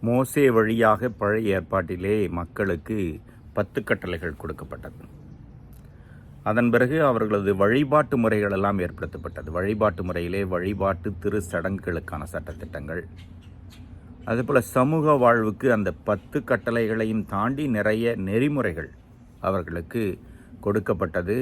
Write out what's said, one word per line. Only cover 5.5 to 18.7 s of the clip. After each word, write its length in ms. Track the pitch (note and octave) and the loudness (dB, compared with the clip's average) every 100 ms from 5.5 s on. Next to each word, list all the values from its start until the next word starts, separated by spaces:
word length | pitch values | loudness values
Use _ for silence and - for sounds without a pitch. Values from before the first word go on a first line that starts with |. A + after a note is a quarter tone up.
| - - - - - - - - - | -20 -20 -20 -20 -20 -20 -20 -20 -8
அதன் 260 | - G#2+ A#2+ | -2 2 4
பிறகு 260 | A#2 B2 D#3 | 4 4 4
அவர்களது 460 | D3 A#2 G#2+ G2+ G2 F#2+ | 2 2 2 2 2 4
வழிபாட்டு 600 | G2 B2 D3 D3 C#3+ C3+ | 4 4 4 2 2 2
முறைகள் 380 | A2+ G#2+ G#2 G2 | 2 2 0 0
எல்லாம் 220 | G2+ G2 | 0 0
ஏற்படுத்தப்பட்டது. 720 | F2 E2 - - - - C#2 | -2 -6 -10 -10 -12 -10 -8
வழிபாட்டு 520 | E2 F#2+ A2 G#2+ F2 | -4 -2 2 0 0
முறையிலே 380 | F2+ F2 F2 F#2+ | -4 -4 -2 -2
வழிபாட்டு 640 | G2 F2+ F#2 G2+ G2 F2+ F#2+ F#2+ | -2 -2 -2 0 0 0 -4 -4
திரு 200 | G2+ G#2 | -2 -2
சடங்குகளுக்கான 840 | F2 F2 F2 G2 - E2+ - D#2 D2 | -2 -4 -2 -4 -4 -6 -6 -10 -8
சட்டதிட்டங்கள், 680 | D#2+ D#2 E2 - D2+ D2 E2 - - - - - - - - - - - - | -8 -10 -12 -12 -10 -8 -8 -10 -16 -18 -20 -20 -20 -20 -18 -18 -18 -18 -16
அதேபோல 360 | - A#2 A#2 C#3+ | -4 -2 2 2
சமூக 540 | A#2 C3+ C3 D#3+ D3+ | 2 2 4 4 4
வாழ்வுக்கு 520 | D3 B2 A#2 G#2+ G2+ C3 | 6 6 6 4 2 2
அந்த 180 | A2+ F#2+ F2 | 2 2 -4
பத்து 340 | - G2+ - D3 | -2 -2 -2 -6
கட்டளைகளையும் 800 | B2 A#2+ - A#2 A2+ A2+ A2 A2 | 0 0 0 0 0 0 0 -2
தாண்டி 400 | G2+ G2+ A2 C#3 D3 | -2 -2 -2 -2 -2
நிறைய 460 | A2 G2+ A2 A#2 A#2 | 0 2 2 0 0
நெறிமுறைகள் 720 | F#2+ G#2+ C#3 D3 A2 | 0 2 2 2 -2